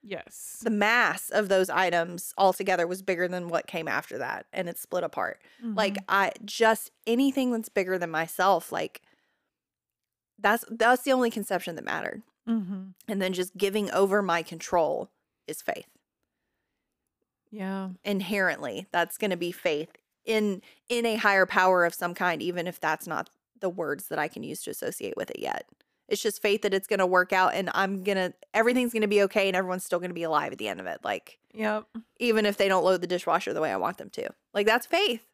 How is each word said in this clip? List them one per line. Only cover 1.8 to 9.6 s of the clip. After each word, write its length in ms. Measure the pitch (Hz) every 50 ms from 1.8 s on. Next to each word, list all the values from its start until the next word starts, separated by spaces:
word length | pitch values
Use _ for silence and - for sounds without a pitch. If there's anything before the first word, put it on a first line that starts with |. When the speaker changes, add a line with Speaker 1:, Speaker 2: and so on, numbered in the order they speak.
| 190 180 170 175 165 175 175 175 - - - -
Speaker 2:
altogether 480 | 196 190 185 - 190 196 185 175 170
was 160 | 170 180 190
bigger 280 | 190 - 185 170 185 175
than 180 | 180 180 175 175
what 200 | 165 - - -
came 200 | - 175 160 156
after 300 | 107 139 156 - - -
that, 300 | 127 127 - 95 - _
and 160 | - - 185 170
it 100 | 175 -
split 260 | - _ - 180 175
apart. 360 | 165 - - 95 90 - _ _ - - _ 233
Like, 300 | 233 214 202 214 196 196
Speaker 1:
Mm-hmm. 100 | 196 190 -
Speaker 2:
I, 220 | 190 196 196 180 - - -
just 480 | 202 - - 226 220 220 220 - - _ _ _ -
anything 440 | 233 240 277 277 262 277 262 247 240
that's 160 | 226 220 -
bigger 280 | _ 208 190 185 185 185
than 120 | 175 165
myself, 580 | 160 156 160 160 - - 185 190 196 165 - -
like, 300 | - - - - _ - _ _ _ _ _ _ _ _ _ _ _ _